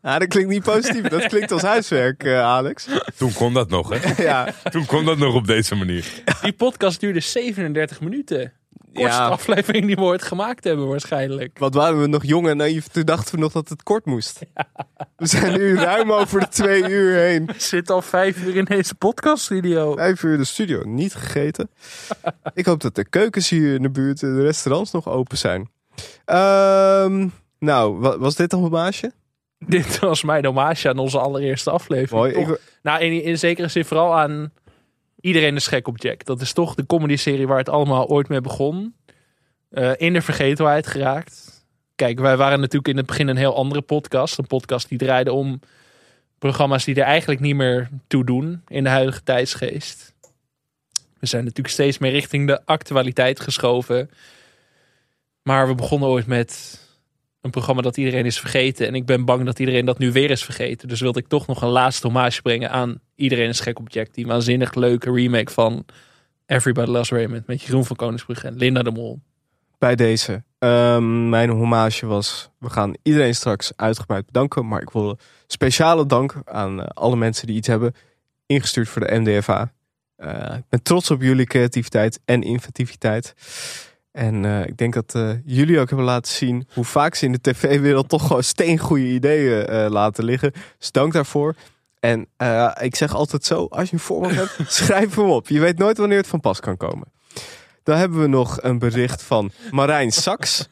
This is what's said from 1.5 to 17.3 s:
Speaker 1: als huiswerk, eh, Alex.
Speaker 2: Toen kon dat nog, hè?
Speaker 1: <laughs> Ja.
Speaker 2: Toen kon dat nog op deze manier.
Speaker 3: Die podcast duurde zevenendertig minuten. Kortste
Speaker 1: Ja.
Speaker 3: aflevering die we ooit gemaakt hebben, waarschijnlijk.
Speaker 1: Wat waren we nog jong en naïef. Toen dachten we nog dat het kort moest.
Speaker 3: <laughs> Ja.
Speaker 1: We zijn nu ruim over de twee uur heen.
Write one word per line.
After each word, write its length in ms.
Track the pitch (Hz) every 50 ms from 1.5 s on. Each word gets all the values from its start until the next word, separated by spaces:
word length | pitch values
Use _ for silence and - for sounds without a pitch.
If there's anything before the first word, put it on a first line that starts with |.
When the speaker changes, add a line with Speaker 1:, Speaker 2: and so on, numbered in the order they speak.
| 196
Speaker 1:
als 100 | 165 165
huiswerk, 640 | 196 214 233 214 - - 135 123 127 131 - -
eh, 160 | 143 127 127
Alex. 460 | 120 117 123 127 131 143 - - - - 277 - - - -
Speaker 2:
Toen 160 | - 135 127 101
kon 220 | - 117 120 120
dat 140 | 127 120 87
nog, 200 | 90 90 82 - 104 120
hè? 240 | 180 180 131 - 175
Speaker 1:
<laughs> 60 | 160
Ja. 200 | 143 127 123 - 202 - - 156
Speaker 2:
Toen 160 | 143 165 156
kon 180 | - - 151 156
dat 140 | 160 160 143
nog 160 | 143 135 117
op 120 | 127 113
deze 280 | 95 113 110 107 - -
manier. 320 | 104 95 90 87 87 85 - - - - - - - -
Speaker 3:
Die 100 | 196 -
podcast 480 | _ 240 254 247 - - 190 175 -
duurde 200 | - 202 190 170
zevenendertig 800 | 156 - - 247 240 247 208 190 185 156 147 151 156 151 151 -
minuten. 520 | 151 165 214 285 285 - - 135 127 123 _ _ _ _ _ - - _ -
Kortste 280 | - 123 120 117 123 123
Speaker 1:
Ja. 60 | 117
Speaker 3:
aflevering 580 | - - - - 214 190 202 - 214 220 196
die 100 | 208 202
we 60 | 185 190
ooit 200 | 180 175 185 -
gemaakt 420 | - - 180 202 226 247 - -
hebben, 240 | 190 160 147 139 135
waarschijnlijk. 720 | 139 143 - - 160 143 135 135 135 139 123 - _ -
Speaker 1:
Wat 160 | 139 135 131
waren 260 | 143 147 170 165 151
we 60 | 147
nog 180 | 147 151 151 139
jong 240 | 139 151 170 175 160
en 80 | 151
naïef. 300 | 143 151 151 160 160 147 -
Toen 160 | - 170 160
dachten 300 | 156 156 170 107 - -
we 60 | 165
nog 120 | 156 156 -
dat 160 | 165 151 -
het 140 | 156 147 _
kort 220 | - 208 220 -
moest. 340 | 160 131 117 107 - - -
Speaker 3:
<laughs> 60 | 165 _ _
Ja. 120 | - - _ _ - 143 _ _ _ - _ _
Speaker 1:
We 100 | _ 165
zijn 260 | 160 - - 202 185 180 190
nu 180 | 202 196 190
ruim 360 | 185 185 175 190 220 226 214 214
over 280 | 208 202 196 - 196
de 80 | 190 -
twee 400 | - - 208 202 196 196 185 190
uur 280 | 196 202 196 185 185
heen. 300 | 175 170 180